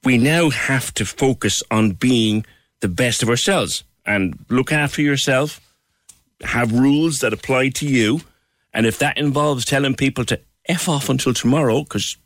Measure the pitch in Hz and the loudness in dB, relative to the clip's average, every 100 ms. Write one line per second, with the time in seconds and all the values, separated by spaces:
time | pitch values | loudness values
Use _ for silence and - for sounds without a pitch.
0 | 131 123 131 165 165 139 - 131 - - | 2 2 4 4 2 0 -2 -2 -4 -6
1 | 107 - 135 120 104 - - 110 110 90 | -6 0 0 2 -2 -2 -2 0 0 2
2 | 123 123 110 107 107 _ _ _ 101 85 | 2 2 2 0 -4 _ _ _ -6 0
3 | 123 - 107 120 - 190 101 - - _ | 0 0 0 0 0 0 0 -6 -10 _
4 | - 104 92 - - 123 131 151 143 - | -4 -2 -2 -6 -4 -2 0 0 0 0
5 | 147 135 - 131 151 - _ _ _ _ | 0 0 2 0 0 -6 _ _ _ _
6 | _ _ _ _ - 120 120 117 135 147 | _ _ _ _ -6 -2 0 4 4 4
7 | 165 151 120 107 - 131 135 135 147 131 | 2 0 -2 -4 -2 0 0 -2 -2 2
8 | 107 151 - _ _ _ _ 110 113 107 | 2 0 -4 _ _ _ _ 0 0 2
9 | 143 - 147 139 151 131 117 139 139 131 | -2 0 -2 0 0 0 0 0 0 0
10 | 135 131 120 117 _ _ - 170 - 147 | -2 -2 -4 -4 _ _ -4 -4 0 -2
11 | 139 131 127 120 117 143 135 117 147 101 | -2 -2 0 0 0 2 2 0 -2 -6
12 | - - | -6 -10